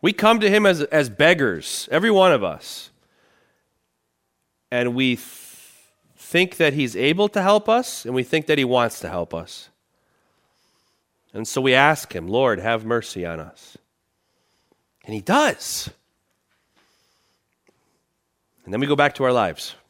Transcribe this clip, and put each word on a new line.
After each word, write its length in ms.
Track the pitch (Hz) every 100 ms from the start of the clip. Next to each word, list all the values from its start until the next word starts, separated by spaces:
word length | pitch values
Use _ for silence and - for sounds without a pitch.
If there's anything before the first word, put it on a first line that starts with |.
We 140 | 170
come 260 | 208 214 233
to 100 | 208
him 140 | 208
as, 160 | 208 175
as 260 | 143 156 131
beggars, 760 | 101 156 175 127 82 - - -
every 180 | 151 220
one 220 | 202 185
of 100 | 139
us. 480 | 92 73 - - - _ _ _ _ _ _ _ _ _ _ _ _ _ _ _ _ _ _
And 240 | 123 123
we 220 | 120 131 120
th-, 120 | - - - - - _ _ _ _ _
think 400 | - 170 185 -
that 160 | 156
he's 240 | 143 127 92
able 320 | 135 170 208
to 140 | 208
help 260 | 190 208 208
us, 380 | 233 254 - 117
and 80 |
we 100 | 127
think 220 | 123 160 151
that 100 | 151
he 80 |
wants 360 | 127 123 117 -
to 80 | 87
help 240 | 92 85
us. 340 | 82 82 - - _ _ _ _ _ _ _ _ _ _ _ _ _ _ _ _
And 120 | 104 113
so 140 | -
we 140 | 131
ask 400 | 127 143 156 -
him, 120 | 90 82
"Lord, 320 | 113 131 101
have 280 | 104 113 110
mercy 400 | 117 110 98 85
on 120 | 82
us." 380 | 80 - - - _ _ _ _ _ _ _ _ _ _ _ _
And 100 | -
he 60 | 110
does. 680 | 98 240 294 - - - - - _ _ _ _ _ _ _ _ _ _ _ _ _ _ _ _ _ _ _ _ _ _ _ _ _ _
And 80 | -
then 80 | 104
we 60 | 143
go 100 | 143
back 180 | 143 -
to 80 |
our 80 | 131
lives. 420 | 123 98 78 - -